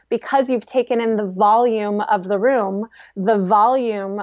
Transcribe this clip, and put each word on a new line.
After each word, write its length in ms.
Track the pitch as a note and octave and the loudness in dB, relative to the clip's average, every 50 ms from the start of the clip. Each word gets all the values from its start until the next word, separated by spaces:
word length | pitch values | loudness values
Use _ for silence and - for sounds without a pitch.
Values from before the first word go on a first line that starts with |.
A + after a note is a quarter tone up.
| _ - | _ -6
because 400 | A#3+ A3+ - - C#4 C4+ B3+ C4 | -6 -6 -2 0 0 0 0 0
you've 160 | B3+ A3 - | -2 -4 -4
taken 340 | - - B3+ A#3+ - B3 A#3 | -4 -2 -2 -2 0 -2 -2
in 160 | A#3 A3+ A3 | 0 0 -2
the 120 | G#3 G#3 | -2 -4
volume 720 | F#3 F#3 F#3 G#3+ G#3 A3 A#3 B3 A#3+ A3 G#3+ G#3 G#3 G#3 G#3 | -4 -2 2 2 4 4 4 4 2 0 -2 -2 -2 -4 -2
of 240 | - - G#3 F#3+ F#3 | -2 -2 -2 -2 -2
the 100 | F#3+ G#3 | -2 -2
room, 520 | F#3+ A3 C4 C4+ A#3+ G3+ F#3+ G3 G3+ A3 - _ - - - - | 0 0 2 2 0 0 -2 -4 -6 -6 -8 _ -20 -20 -14 -10
the 220 | G3 F#3 A3+ A3+ | -4 0 0 2
volume 800 | G3+ F#3 F3+ G#3+ G#3 G#3+ B3 C4 C4+ A#3+ A3+ G#3+ G3+ G3 G3 G3+ G#3 | 2 2 2 4 4 4 4 2 2 0 -2 -4 -4 -6 -6 -8 -8